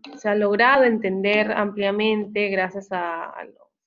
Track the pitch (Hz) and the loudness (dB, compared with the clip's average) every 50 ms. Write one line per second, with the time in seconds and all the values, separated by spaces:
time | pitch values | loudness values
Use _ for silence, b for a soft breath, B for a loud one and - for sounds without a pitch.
0 | - - - - - 214 208 208 208 202 208 208 233 247 277 277 262 240 226 220 | -20 -20 -18 -6 -4 -2 0 2 2 2 2 4 4 4 6 6 6 4 4 2
1 | 220 190 190 190 190 202 208 208 214 214 214 - 208 202 196 208 196 196 202 208 | 0 -2 -2 0 0 2 2 2 2 0 0 -2 -2 -2 -2 -2 -2 0 0 0
2 | 214 220 220 214 208 202 208 208 208 202 196 190 185 185 190 202 190 - 190 180 | 0 0 0 0 -2 -4 -4 -4 -2 -2 0 -2 -2 -4 -6 -10 -10 -8 -6 -6
3 | 175 170 170 165 165 - - - - - - _ _ _ _ _ _ | -4 -6 -6 -8 -10 -12 -12 -14 -16 -16 -20 _ _ _ _ _ _